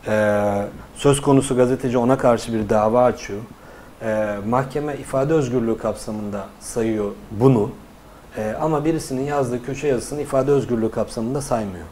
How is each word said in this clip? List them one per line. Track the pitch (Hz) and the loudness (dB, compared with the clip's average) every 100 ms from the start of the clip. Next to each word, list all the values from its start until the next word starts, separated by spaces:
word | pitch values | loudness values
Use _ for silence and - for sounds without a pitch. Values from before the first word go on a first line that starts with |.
| - | 0
Ee, | 107 104 104 104 101 101 - - | 2 4 2 2 0 -4 -10 -18
söz | - 143 139 | 0 2 2
konusu | 147 135 135 123 | 4 4 4 2
gazeteci | 123 131 131 123 | 2 2 0 2
ona | 120 135 | 2 4
karşı | 131 117 - | 4 2 0
bir | 113 104 | -4 0
dava | 107 107 120 | 2 4 4
açıyor. | 123 113 - 101 117 - - - - - | 4 2 -8 -10 -12 -18 -20 -20 -20 -10
Ee, | 113 107 107 101 101 | -4 -2 -2 -4 -2
mahkeme | 123 135 151 147 135 | -2 0 -4 -6 -8
ifade | - 135 139 | -4 -2 2
özgürlüğü | 160 127 123 113 110 | 2 2 0 0 -2
kapsamında | 113 104 - 107 104 101 95 - | -2 -6 -8 -8 -6 -8 -10 -14
sayıyor | - - 113 110 101 - - | -8 -4 -2 0 -4 -6 -12
bunu. | 104 131 123 - - - - - - - - | 4 6 6 2 -6 -20 -20 -20 -20 -14 -8
Ee, | 107 110 | -6 -2
ama | 156 151 | 0 0
birisinin | 151 160 - 131 | 0 -2 -2 -4
yazdığı | 139 143 127 123 | -2 -2 -2 -4
köşe | 120 135 151 | -6 -4 -2
yazısını | 123 - 147 | -2 -2 -8
ifade | 143 135 135 | -2 0 4
özgürlüğü | 139 110 120 110 | 2 2 0 0
kapsamında | 117 104 - 113 139 | -2 -4 -4 -4 -4
saymıyor. | 139 117 104 90 82 | -2 -2 -2 -8 -14